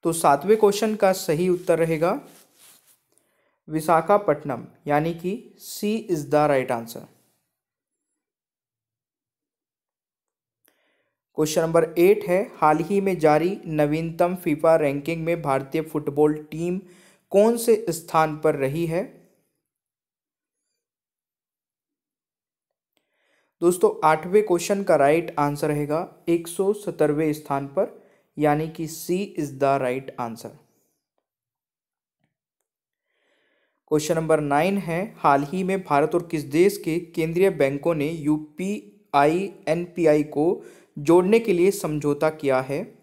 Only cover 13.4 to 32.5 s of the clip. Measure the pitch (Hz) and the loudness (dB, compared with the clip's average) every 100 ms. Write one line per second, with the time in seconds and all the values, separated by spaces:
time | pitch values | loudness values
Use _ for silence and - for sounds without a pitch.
13.4 | 170 208 170 151 147 156 165 165 175 185 | 2 -4 -6 -2 0 0 -4 -2 -2 -2
14.4 | 180 147 160 160 147 143 143 165 160 170 | -4 0 4 4 2 -2 -6 -6 -4 -4
15.4 | 143 135 135 160 160 151 151 139 151 151 | -2 -2 -2 -6 -4 -6 -4 2 2 2
16.4 | 151 156 170 185 - - _ _ _ 196 | -8 -8 -6 -6 -10 -20 _ _ _ 2
17.4 | 214 233 233 214 - 160 - 160 156 151 | 2 2 2 0 0 -8 -2 0 0 0
18.4 | 156 143 135 156 170 165 233 - _ _ | -2 0 -2 -2 -4 -4 -6 -12 _ _
19.4 | _ _ _ _ _ _ _ _ _ _ | _ _ _ _ _ _ _ _ _ _
20.4 | _ _ _ _ _ _ _ _ _ _ | _ _ _ _ _ _ _ _ _ _
21.4 | _ _ _ _ _ _ _ _ _ _ | _ _ _ _ _ _ _ _ _ _
22.4 | _ _ _ _ _ _ _ _ _ _ | _ _ _ _ _ _ _ _ _ _
23.4 | _ _ 170 180 214 - 156 156 180 202 | _ _ 0 4 2 2 2 2 2 0
24.4 | 214 175 170 196 196 156 139 165 165 - | 2 -2 0 -4 2 4 4 2 -2 -2
25.4 | 143 147 151 147 147 151 185 _ - 170 | -2 -2 -4 -4 -2 -4 -6 _ -2 -2
26.4 | 170 - 196 208 - 160 151 147 156 147 | -2 -4 -4 -2 -6 -2 0 2 -2 -2
27.4 | - 139 139 139 196 - _ _ _ - | -4 -6 -4 -4 -4 -6 _ _ _ -2
28.4 | 147 147 156 160 156 - - 180 196 - | 0 0 -4 -8 -10 -10 -4 -4 -4 -8
29.4 | 143 135 139 139 127 127 131 - 120 110 | -8 -2 0 0 -2 -4 -8 -10 -10 -10
30.4 | 110 - _ _ _ _ _ _ _ _ | -16 -20 _ _ _ _ _ _ _ _
31.4 | _ _ _ _ _ _ _ _ _ _ | _ _ _ _ _ _ _ _ _ _
32.4 | _ | _